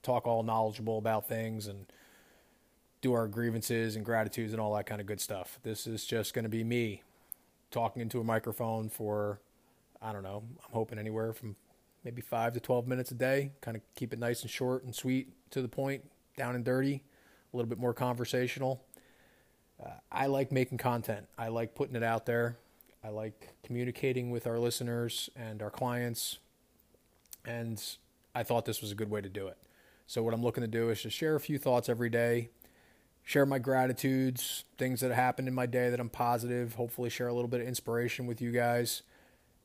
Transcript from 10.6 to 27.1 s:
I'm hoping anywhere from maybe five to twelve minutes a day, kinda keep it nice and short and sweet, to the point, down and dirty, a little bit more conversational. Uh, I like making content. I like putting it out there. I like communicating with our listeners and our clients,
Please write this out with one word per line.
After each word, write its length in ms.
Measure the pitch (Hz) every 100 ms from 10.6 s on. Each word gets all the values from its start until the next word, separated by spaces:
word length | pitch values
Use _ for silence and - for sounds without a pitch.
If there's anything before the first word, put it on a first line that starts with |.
I'm 100 | -
hoping 260 | 113 110 107
anywhere 340 | 110 110 113
from 240 | 110 110 98 _ _ _ _
maybe 160 | 123 120
five 320 | - 117 117
to 80 | 120
twelve 260 | - 123 123
minutes 240 | 127 123
a 20 |
day, 380 | 120 127 139 139 -
kinda 180 | - 110 -
keep 180 | - 117
it 60 | 113
nice 240 | 120 120
and 80 | 120
short 340 | - 127 127
and 100 | 127
sweet, 380 | - 131 127 - - _
to 120 | 135
the 60 | 123
point, 360 | - 139 139 - _ _ -
down 200 | 123 123
and 80 |
dirty, 400 | 120 131 139 139 - _ - - _
a 40 | 123
little 120 | 117
bit 100 | 117
more 160 | 120
conversational. 880 | 113 127 123 117 127 127 135 135 127 - - - _ _ _ _ _ _ -
Uh, 100 | - - _
I 160 | - 139
like 240 | 139 135
making 280 | 131 127 123
content. 500 | 123 120 113 104 - -
I 80 | 113
like 300 | 117 113 -
putting 180 | 135
it 80 | 120
out 240 | 113 113 -
there. 320 | 117 117 120 _ _ - _
I 60 | 110
like 440 | 107 110 - - -
communicating 680 | - 120 123 - 135 127 123
with 160 | 120 120
our 100 | 117
listeners 720 | 120 - 120 120 117 - - 131
and 260 | 110 107
our 80 | 104
clients, 680 | - 123 120 120 117 - - _ _ _ _ _ _ _